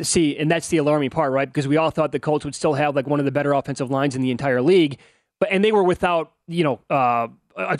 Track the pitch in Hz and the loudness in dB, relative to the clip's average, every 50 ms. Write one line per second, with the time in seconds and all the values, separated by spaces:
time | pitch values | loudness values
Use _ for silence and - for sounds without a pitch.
0 | 165 - - 185 165 147 139 - 156 156 170 165 - - 175 160 143 147 151 151 | -6 -2 0 2 2 0 0 -2 0 0 0 -2 -2 -2 0 0 2 2 2 0
1 | 143 127 - 165 156 135 131 135 135 131 - 147 139 139 147 156 160 156 - - | 0 -2 -2 -2 -2 0 0 0 -2 -2 -2 -4 -2 0 2 2 2 0 0 0
2 | 156 143 - 139 - 156 151 147 - 147 135 - - 165 147 135 151 147 139 143 | -2 -2 -2 -4 -2 -2 -2 -2 -2 -6 -8 -2 0 0 0 2 0 0 0 -2
3 | 127 135 147 143 143 139 135 143 143 143 143 139 - - 139 - 143 123 135 135 | -2 0 0 0 0 0 0 0 0 0 0 0 0 -4 -4 -6 -4 -4 -2 0
4 | 139 147 123 131 131 127 123 120 143 139 127 123 123 160 190 190 160 143 135 - | 0 0 0 -2 -2 -2 -2 -2 -2 0 0 2 2 4 4 4 4 2 0 -6
5 | - _ _ _ _ _ _ - 190 175 190 190 202 220 214 208 190 180 175 - | -16 _ _ _ _ _ _ -4 -2 0 0 2 2 2 2 2 2 2 0 0
6 | - 180 175 165 156 - _ _ _ - 170 175 165 147 123 - _ - 160 139 | 0 0 0 0 -2 -4 _ _ _ -8 -2 0 0 0 0 -2 _ -2 0 0
7 | 127 123 120 120 117 117 127 _ _ _ - - 185 190 180 - | 2 2 2 0 -2 -4 -6 _ _ _ -10 -8 -4 -4 -4 -4